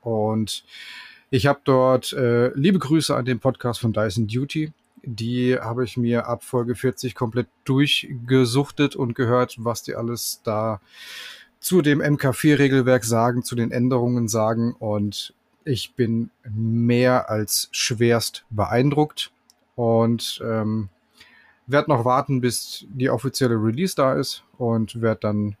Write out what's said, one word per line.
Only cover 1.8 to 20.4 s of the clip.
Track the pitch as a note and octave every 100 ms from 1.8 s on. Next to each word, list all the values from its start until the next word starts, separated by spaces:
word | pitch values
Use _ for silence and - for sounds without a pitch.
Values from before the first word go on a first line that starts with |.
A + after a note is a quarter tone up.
| B2+ C3 -
äh, | C#3 B2 A#2+ B2
liebe | C#3 D3+ F#3
Grüße | B2+ D#3+ C#3+ B2+
an |
den | B2 B2
Podcast | C3+ B2 B2 A#2
von | A2+
Dyson | G#2+ A2 G2 G#2+
Duty. | A#2 C#3+ D#3+ D3+ - _ -
Die | - A2 A2+ B2 B2 B2+
habe | A2 A#2
ich | B2 -
mir | A#2 A#2 A#2+
ab | A#2+
Folge | - B2+ A#2
vierzig | A#2+ C3 - B2+
komplett | - A#2+ A#2+ A#2 _
durchgesuchtet | - C3+ D3 - B2+ B2 A#2+ C3 B2+ B2 C#3+ - C#3+ -
und | B2+
gehört, | A#2 A#2+ B2 B2 -
was | A2+ A2
die | -
alles | - A#2 A#2 - -
da | - G#2+ A2 G#2 _ - - - - - - _
zu | - F#3
dem | D3 D3
M | D3 D3
K | C#3
vier | A#2+ D3+ C#3+
Regelwerk | C#3 C3+ B2 B2+
sagen, | A2+ A2+ A#2 B2
zu | -
den | A#2+ A#2
Änderungen | B2+ B2 B2+ A#2+ B2 A2+
sagen. | A2 A2 A#2 A#2 A#2+
Und | A2 G#2 G#2 G2 - _ _ _
ich | - B2+ -
bin | - A#2 A2+ A2+ _
mehr | B2 G#2+ A2+ A2+ A#2 A#2+ B2+ B2+ -
als | G#2+ G#2 - -
schwerst | - - A2+ A#2+ A#2 - - _
beeindruckt | G#2+ G2 A2+ C3+ C#3+ D3+ - - _ _ _ _ -
und, | A#2 A2+ A#2 A#2 - -